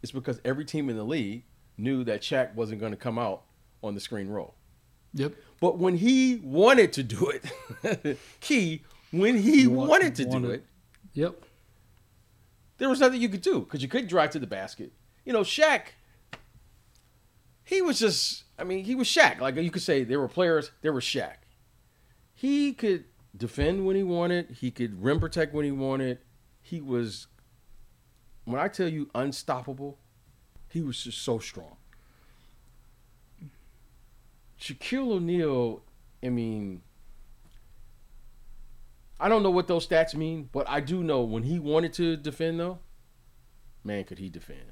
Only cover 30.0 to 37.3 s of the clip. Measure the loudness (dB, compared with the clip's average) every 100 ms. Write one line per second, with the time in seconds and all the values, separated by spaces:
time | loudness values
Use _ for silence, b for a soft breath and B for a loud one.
30 | _ _ _ _ _ -20 -10 -6 -6 -6
31 | -10 -8 -4 -4 -6 -14 -18 -20 -20 b
32 | b b b b b b -20 -20 -20 -20
33 | _ _ _ -20 -20 -20 -20 -20 -20 -20
34 | -20 -20 -20 _ -20 -18 -14 -12 -6 -2
35 | 0 0 0 0 2 2 0 -4 -14 -20
36 | -20 _ -4 -2 -2 -4 -6 -10 -16 _
37 | -20 -20 -20